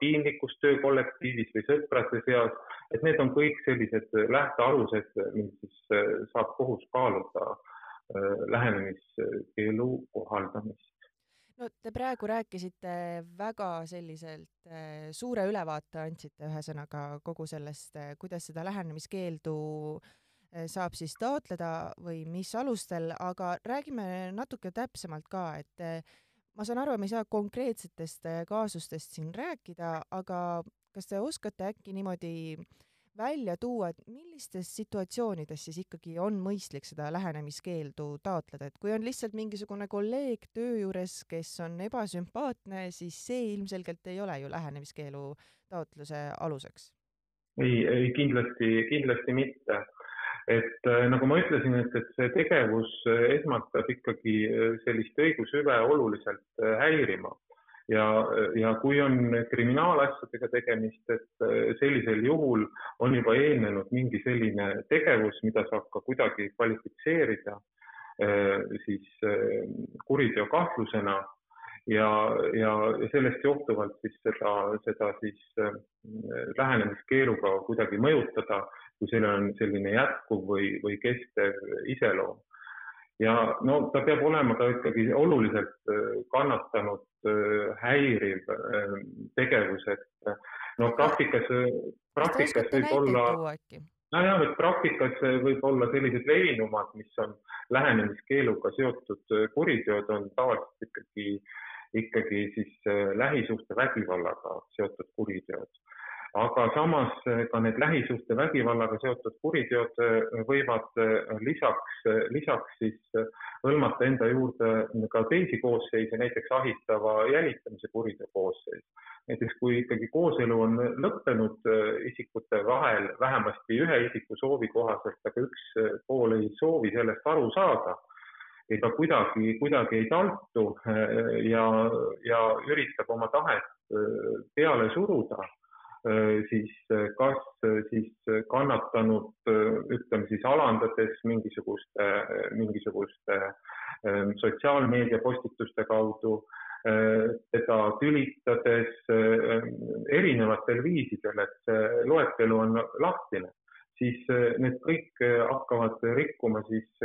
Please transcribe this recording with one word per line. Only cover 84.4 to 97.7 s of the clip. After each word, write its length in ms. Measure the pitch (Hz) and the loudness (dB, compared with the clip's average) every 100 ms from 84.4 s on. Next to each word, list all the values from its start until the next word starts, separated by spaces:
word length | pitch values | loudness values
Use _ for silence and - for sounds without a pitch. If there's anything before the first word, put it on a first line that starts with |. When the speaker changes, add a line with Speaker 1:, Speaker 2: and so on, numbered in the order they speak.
| 131 | 2
Speaker 1:
ka 140 | 113 123 | 4 2
ikkagi 420 | 123 - 113 113 | 2 0 2 2
oluliselt, 600 | 135 165 143 110 107 104 - - | 4 6 6 4 2 -2 -6 -2
äh, 320 | 104 107 107 - | -2 0 -4 -2
kannatanud, 720 | 131 143 113 - 110 104 98 - _ 107 | 0 2 0 -2 -2 -2 -4 -10 _ 0
äh, 460 | 107 104 107 104 104 | 2 2 0 -2 -2
häiriv, 640 | 120 143 139 113 101 95 - | 2 4 4 2 0 -2 -4
äh, 440 | - - 104 101 101 - - 107 - | -6 -2 -2 -2 -6 -10 -14 -8 -2
tegevus, 460 | 127 123 98 95 104 | 2 2 2 -2 -4
et, 180 | 98 - _ 107 | -6 -8 _ -8
äh, 100 | 101 - - - - | -6 -10 -14 -10 -2
no 80 | 117 | 0
Speaker 2:
Aga 100 | 117 | 4
Speaker 1:
praktikas, 540 | 151 - 143 123 - | 2 2 2 0 0
äh, 160 | 123 123 | 0 0
Speaker 2:
kas 60 | |
te 420 | 120 - - _ | 0 -6 -12 _
Speaker 1:
praktikas 340 | - 160 - 147 | -2 0 2 0
Speaker 2:
oskate 280 | 127 117 135 | 2 2 2
Speaker 1:
võib 60 | |
Speaker 2:
näiteid 160 | 135 143 | 2 4
Speaker 1:
olla 260 | 143 123 120 | 4 4 4
Speaker 2:
tuua 180 | 165 160 | 2 -4
äkki? 280 | 151 _ - 151 _ _ | -8 _ -20 -20 _ _
Speaker 1:
No 100 | 165 | 2
jah, 200 | 185 190 | 4 4
et 140 | 143 - | 2 2
praktikas, 600 | 165 180 160 - 127 - | 2 4 2 2 0 2
äh, 180 | 135 127 | 2 4
võib 180 | 131 131 | 4 2
olla 280 | 135 135 117 | 4 4 4
sellised 360 | 135 135 123 127 | 2 2 0 4
levinumad, 680 | 160 180 117 110 107 101 | 4 4 2 0 -2 -4
mis 240 | 107 107 - | -8 -10 -4
on 160 | 107 107 - - - | -4 -6 -16 -12 0